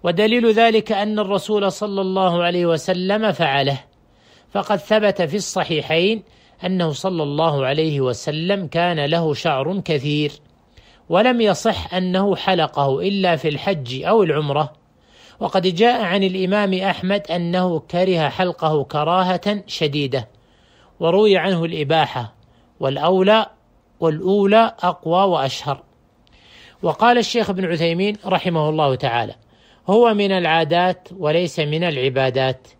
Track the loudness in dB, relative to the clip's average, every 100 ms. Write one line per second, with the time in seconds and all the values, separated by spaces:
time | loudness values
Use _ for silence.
0 | -2 0 2 4 4 4 4 4 0 -4
1 | -2 -4 -2 -4 -2 -2 -2 -4 -6 -4
2 | -2 0 2 2 0 0 0 0 -2 -2
3 | 0 0 0 0 0 0 0 -4 -10 _
4 | _ _ _ _ _ -6 -2 -4 2 2
5 | 2 0 -2 -2 -4 -6 -2 -4 0 0
6 | 0 -2 -8 _ _ _ -4 -2 -2 -2
7 | -4 -4 -2 0 0 0 0 0 0 0
8 | -2 -2 -6 -4 -2 -2 -2 -2 0 -2
9 | 0 0 0 -2 -2 -2 -2 -4 -2 -2
10 | -2 -2 -2 -6 _ _ _ -20 _ _
11 | 0 2 4 2 2 2 0 -2 -4 -4
12 | 0 0 0 0 0 0 0 0 0 0
13 | -2 0 0 0 -2 -4 -4 -4 -6 -6
14 | 2 2 4 0 0 -2 -2 -6 _ _
15 | _ _ -20 -8 -2 0 0 2 2 2
16 | 0 0 0 -2 -2 0 0 -2 -2 -4
17 | -2 -4 -4 -4 -2 0 0 -2 -4 -2
18 | 0 0 -2 -2 -4 0 0 0 -2 -2
19 | 0 0 0 -2 -2 -6 -8 -4 -4 -2
20 | -2 -4 -6 _ _ _ _ _ _ _
21 | 0 4 4 4 2 -2 -2 -4 0 2
22 | 2 -4 -10 _ _ _ _ _ -4 0
23 | 0 2 4 4 2 _ _ _ _ _
24 | -2 0 0 2 6 6 4 0 -4 -4
25 | -2 2 2 0 -2 -4 -6 -8 -10 _
26 | _ _ _ _ _ -20 -20 _ -4 2
27 | 4 4 2 -2 -2 -2 -2 -2 -2 0
28 | -2 -4 -4 -2 0 0 0 0 0 0
29 | -2 -2 -4 -10 _ _ _ _ 2 4
30 | 4 4 0 0 2 0 2 2 2 -2
31 | -10 -6 0 0 0 -4 -2 -2 -2 -2
32 | -2 0 0 0 -2 -4 -12